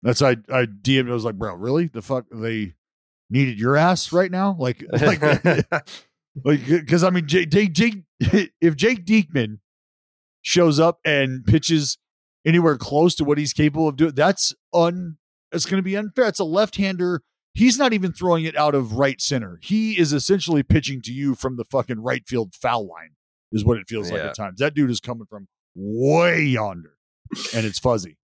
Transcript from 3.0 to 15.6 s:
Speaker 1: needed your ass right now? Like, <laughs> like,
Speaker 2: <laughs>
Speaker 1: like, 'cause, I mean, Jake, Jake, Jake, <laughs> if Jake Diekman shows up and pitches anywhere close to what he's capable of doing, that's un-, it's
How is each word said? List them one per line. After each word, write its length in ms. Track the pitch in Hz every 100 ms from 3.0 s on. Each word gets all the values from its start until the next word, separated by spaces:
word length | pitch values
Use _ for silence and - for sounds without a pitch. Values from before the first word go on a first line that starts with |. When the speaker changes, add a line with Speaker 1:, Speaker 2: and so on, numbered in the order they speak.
| _ _ _
Speaker 1:
needed 300 | 123 135 110
your 180 | 117 143
ass 340 | 170 180 -
right 200 | 170 190
now? 240 | 180 196 185
Like, 240 | 127 120 -
<laughs> 40 |
like, 300 | 123 147 160
Speaker 2:
<laughs> 1200 | 151 143 180 147 - 165 - - _ _ _ -
Speaker 1:
like, 440 | 127 147 127 170 147
'cause, 160 | 170
I 60 | 185
mean, 160 | 180 156
Jake, 220 | 175 170
Jake, 240 | 165 208
Jake, 300 | 151 226 208 - _
<laughs> 0 | - 202 180 _
if 140 | 165 151
Jake 300 | 196 247 175
Diekman 540 | 220 160 147 113 107 _ _ _ _ _ _ _ _
shows 380 | - 175 175 143
up 200 | 160 165 156
and 400 | 147 135 131 104
pitches 520 | 156 - 160 139 - _ _ _ _ 151
anywhere 320 | 170 165 135
close 380 | - 143 175 -
to 80 | 143
what 120 | 147
he's 140 | 147
capable 340 | - 151 147 160
of 60 | 135
doing, 160 | 160 139
that's 380 | 156 196 - - _
un-, 440 | 170 170 180 180 156 _ _ _
it's 140 | 170